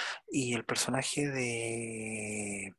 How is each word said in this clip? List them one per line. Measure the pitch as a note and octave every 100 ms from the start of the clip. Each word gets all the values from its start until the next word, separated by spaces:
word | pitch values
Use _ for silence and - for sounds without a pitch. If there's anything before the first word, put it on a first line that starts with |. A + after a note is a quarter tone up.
| - - -
y | D3+ B2
el | A#2
personaje | - - - B2+ C3 - D3
de, | C3+ B2 A#2 A#2 A#2 A2+ A2+ A2 A2 G#2+ G#2+ G#2 G2+ -